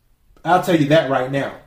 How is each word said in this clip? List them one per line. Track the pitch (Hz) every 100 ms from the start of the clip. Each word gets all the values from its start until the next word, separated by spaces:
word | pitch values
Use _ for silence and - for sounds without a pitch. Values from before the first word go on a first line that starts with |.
| _ _ _ _ 160
I'll | 180
tell | 180 165
you | 143
that | 160 131
right | 135 127
now. | 139 120 -